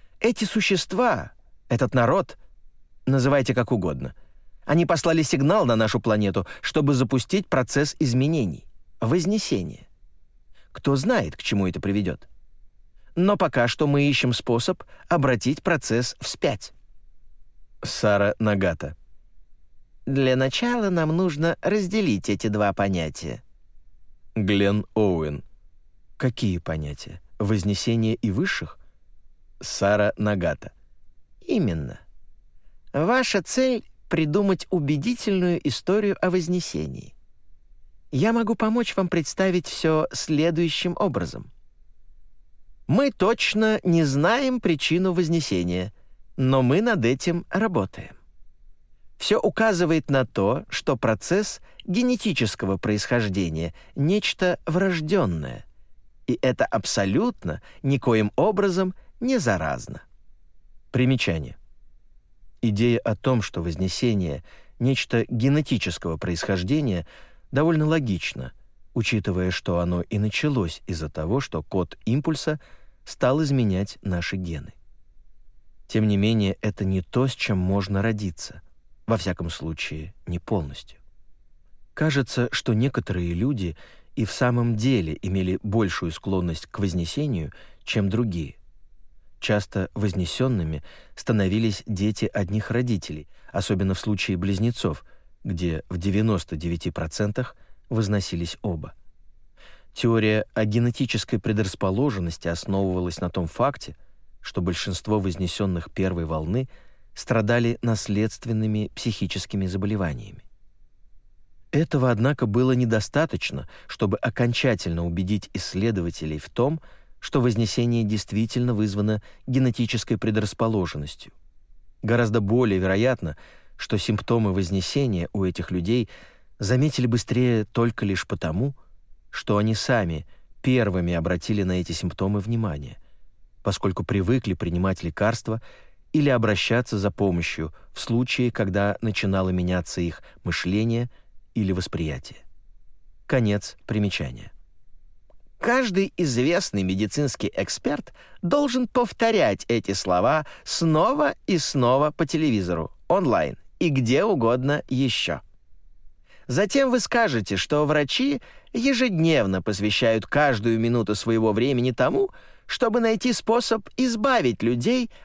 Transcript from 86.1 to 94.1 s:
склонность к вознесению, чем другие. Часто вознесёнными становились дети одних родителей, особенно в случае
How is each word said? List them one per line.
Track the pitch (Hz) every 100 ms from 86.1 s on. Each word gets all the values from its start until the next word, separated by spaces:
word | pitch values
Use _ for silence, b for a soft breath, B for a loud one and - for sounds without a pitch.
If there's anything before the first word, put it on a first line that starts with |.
склонность | 78 98 95 87 80 -
к | -
вознесению, | 98 87 82 - 147 95 71 B B B
чем | B 113 98
другие. | 113 117 85 73 - - - - - - - - -
Часто | - 104 - 98 92
вознесёнными | - 104 90 87 - 131 110 80 76 B B B B
становились | - 110 95 107 113 104 -
дети | 95 104 104 110
одних | 107 90 107 -
родителей, | 117 123 101 - 76 - b b
особенно | 98 - 95 95
в | 92
случае | -